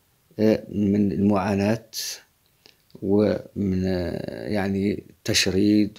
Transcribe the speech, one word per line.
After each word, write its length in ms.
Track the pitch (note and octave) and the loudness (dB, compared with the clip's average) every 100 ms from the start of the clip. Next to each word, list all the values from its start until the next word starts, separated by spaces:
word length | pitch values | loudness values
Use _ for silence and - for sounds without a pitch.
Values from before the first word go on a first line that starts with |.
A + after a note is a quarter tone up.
| _ _ _ - | _ _ _ 0
آه، 260 | A2 - - | 2 2 -2
من 440 | G2+ G2+ G#2 G2+ | -2 0 2 0
المعاناة 800 | D#2+ G2+ G2+ G2 G2 G2+ A2+ - - - - _ _ _ _ - _ _ - | 2 2 2 0 0 0 -2 -6 -12 -10 -12 _ _ _ _ -20 _ _ -8
ومن، 840 | G2 G2+ G#2 F#2 - - G2 F#2+ | 0 2 2 0 -6 -4 -2 0
آه، 640 | F#2 F2+ E2+ - - A1+ A#1+ | -2 -2 -4 -6 -8 -10 -6
يعني، 560 | G#2 G2 G2 G2+ - - _ | -4 -2 0 -2 -2 -8 _
تشريد 760 | - G#2 G2 F#2 G#2 G#2 G2+ | -2 0 0 2 4 4 2